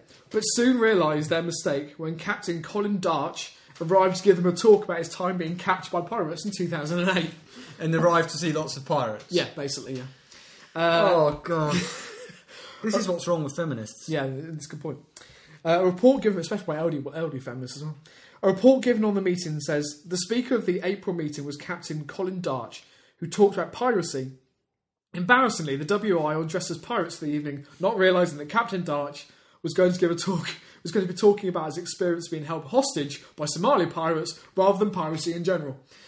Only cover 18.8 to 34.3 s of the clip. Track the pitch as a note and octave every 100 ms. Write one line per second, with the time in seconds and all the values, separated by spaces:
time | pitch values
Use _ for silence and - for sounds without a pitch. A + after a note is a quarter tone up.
18.8 | B3 A3 G#3+ G3+ F#3+ F3+ E3 D3+ D3 D3
19.8 | D3 - - F3+ - A#3 B3 B3 - F3+
20.8 | F3+ G3 - F3 D#3 D3 C#3+ D3 - F3
21.8 | - D#3 D3 - F#3 F#3 F3 C3 A2 -
22.8 | - _ _ _ E3+ - G3+ G3 D#3+ -
23.8 | B3 A3 D#3+ C3+ C3 C3 _ _ _ _
24.8 | _ _ _ F3 F3+ B3 B3+ - D#3 C#3
25.8 | D3+ G3+ G#3+ E3+ D3+ D#3 D#3+ F3+ F3 D#3+
26.8 | - A#3+ E3+ - D3+ D3 D3 C#3+ - -
27.8 | F#3 A3 F#3 F#3 F3 D3 D3 A3 A#3 F#3+
28.8 | E3+ D3 C#3+ C#3+ - _ _ _ E3+ D#3+
29.8 | F3+ F3+ F3 E3+ - F3 - - - -
30.8 | E3+ A3 F#3 F3+ G#3 G3+ F#3+ F3+ D#3 E3+
31.8 | F3 - F3+ E3+ E3 D#3+ D3 D#3+ C#3 A#3+
32.8 | C4+ - C#3 - - - D3+ E3 G#3 C#4
33.8 | E3+ E3 D#3+ D#3+ E3+